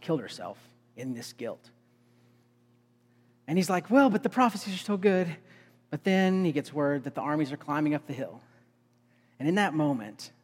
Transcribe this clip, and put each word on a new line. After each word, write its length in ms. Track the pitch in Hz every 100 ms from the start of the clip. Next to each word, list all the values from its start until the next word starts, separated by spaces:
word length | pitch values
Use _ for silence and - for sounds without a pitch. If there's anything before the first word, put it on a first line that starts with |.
killed 220 | - 156
herself 360 | 92 - 87 98 - _ _ -
in 160 | 131
this 220 | 117 117
guilt. 360 | - 117 - - _ _ _ _ _ _ _ _ _ _ _ _ _ _ _ _ _ -
And 120 | 180
he's 100 | 185
like, 200 | 180 -
"Well, 180 | 262 269
but 140 | 208
the 80 | -
prophecies 440 | 254 247 196 202
are 100 | 185
so 120 | - 202
good." 400 | 202 185 170 156 - - - _ -
But 140 | 151
then 420 | 196 190 190 190 180
he 60 |
gets 200 | 143 -
word 320 | 147 143 143
that 100 | 131
the 60 | 131
armies 320 | 135 151 139
are 60 | 147
climbing 360 | - 147 151
up 120 | 147 -
the 80 |
hill. 260 | 131 101 127 - _ _ _ _ _ _ _ _ -
And 80 | 143
in 100 | 196
that 180 | 196
moment 580 | 156 147 127 107 - - _